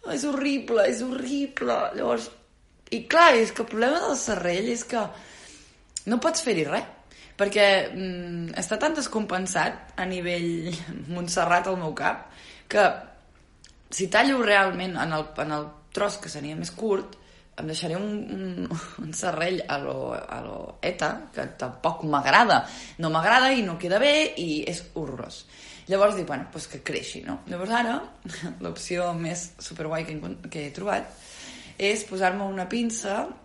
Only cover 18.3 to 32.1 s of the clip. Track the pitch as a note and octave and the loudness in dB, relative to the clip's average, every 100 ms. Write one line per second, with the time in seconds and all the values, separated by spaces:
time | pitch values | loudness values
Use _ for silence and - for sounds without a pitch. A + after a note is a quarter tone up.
18.3 | G3 F#3+ F3 E3+ E3 - - E3 D#3+ F3+ | -6 -6 -6 -4 -6 -8 -10 -8 -4 -4
19.3 | D#3 E3+ F#3 - C#3+ C3+ C3 B2+ A#2+ - | -2 0 -2 -2 -4 -4 -4 -4 -6 -8
20.3 | A#2 A#2 G2+ - - C3+ C3+ D#3 - D#4+ | -10 -10 -10 -12 -6 -4 0 -2 -2 -8
21.3 | - C3+ - B2+ A#2+ - - D#3 D3 C3+ | -8 -8 -6 -8 -2 -2 -2 0 2 4
22.3 | E3+ A3+ D3 - - - - E3 D#3+ F3 | 6 6 4 2 -12 -16 -6 0 2 4
23.3 | A#3+ C4 C4+ G3 E3 F3 G3 C#4 D4+ D#4 | 4 6 2 0 -4 0 2 4 4 2
24.3 | - E3+ D3+ - E3+ - - D3 C3+ - | -2 -4 -2 -4 -6 -8 -8 -8 -8 -12
25.3 | - - - - - - G3 G3+ G3 E3+ | -14 -20 -20 -20 -20 -2 4 4 4 -4
26.3 | C3+ - D#3+ - C#3 - - - - - | -4 -6 -12 -12 -10 -6 -6 -6 -10 -10
27.3 | - - F3 F#3+ A#3 A3+ C4 - - F3+ | -10 -8 -6 -2 0 0 -2 -6 -14 -14
28.3 | - F3 F3 F3 E3 - F3 F3 E3+ E3 | -10 -10 -8 -10 -8 -6 -2 -2 -2 -4
29.3 | E3+ - - - E3+ D#3 D#3+ E3 D#3 F3 | -6 -10 -14 -16 -10 -6 -6 -6 -8 -8
30.3 | - - E3 D3 C#3+ G3 G3 - - - | -10 -10 -10 -10 -8 -2 -2 -4 -16 -20
31.3 | - - - - - G3 A3 - | -18 -16 -16 -18 -2 0 0 -2